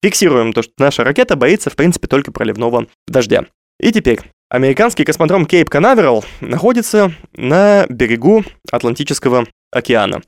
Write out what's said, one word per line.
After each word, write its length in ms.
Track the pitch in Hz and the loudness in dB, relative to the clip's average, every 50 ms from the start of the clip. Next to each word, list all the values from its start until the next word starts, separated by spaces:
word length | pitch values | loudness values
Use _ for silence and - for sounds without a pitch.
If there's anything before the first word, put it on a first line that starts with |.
| - | -2
Фиксируем 480 | 208 202 - 214 175 143 123 113 113 113 | -2 0 0 0 2 2 0 0 0 -2
то, 100 | - 117 | -4 -6
что 100 | - _ _ | -6 _ _
наша 240 | 131 143 - - 120 | 0 0 0 0 -2
ракета 320 | 123 143 - 254 240 196 | -2 2 0 0 0 0
боится, 360 | 147 123 127 180 214 - - | 0 2 2 0 0 -2 -6
в 60 | - | -4
принципе, 300 | - 139 175 175 - - | 0 0 0 0 0 -4
только 240 | - - 139 139 - | -2 -2 -2 -2 -4
проливного 560 | - - 113 110 104 104 117 120 120 120 117 110 _ _ _ - | -8 -6 -6 -4 -4 -4 -4 -2 -2 -2 -4 -4 _ _ _ -2
дождя. 380 | - 135 120 104 - - - - _ _ _ _ _ _ | 0 0 2 2 0 0 -2 -4 _ _ _ _ _ _
И 100 | - 226 | -2 0
теперь. 300 | 220 220 160 - 117 - - - _ _ _ _ | 0 0 0 0 -2 -2 -4 -14 _ _ _ _
Американский 540 | - 123 131 135 139 127 214 240 233 - 151 | -4 0 0 0 2 2 0 -2 0 -2 -2
космодром 420 | - 151 - 170 156 180 196 170 | -2 0 -2 0 0 0 0 0
Кейп 240 | - - 180 160 - | 2 2 2 2 2
Канаверал 540 | - 143 165 233 269 226 185 143 120 110 104 - - - | 0 2 2 4 4 4 4 2 2 0 -2 -6 -16 -14
находится 720 | - 117 117 160 160 220 254 240 220 - - 214 202 190 160 - - - _ | -10 -6 -6 -2 0 0 0 0 -2 0 2 2 2 2 0 -6 -20 -20 _
на 540 | - - 127 147 175 196 208 202 202 190 - | -8 -4 0 2 2 4 4 4 4 2 0
берегу 560 | 123 113 123 110 113 117 117 156 214 220 202 - - _ _ - | 0 -2 0 0 0 0 2 4 4 4 2 -2 -12 _ _ -6
Атлантического 760 | - 123 - 120 117 - 151 - 143 - - 135 123 127 120 110 _ _ _ _ - | -6 -2 -2 -2 -4 -4 -4 -6 -6 -2 0 0 2 2 0 -2 _ _ _ _ -6
океана. 480 | 123 117 - 123 113 104 98 101 - - | -6 -2 0 0 2 2 0 -4 -8 -12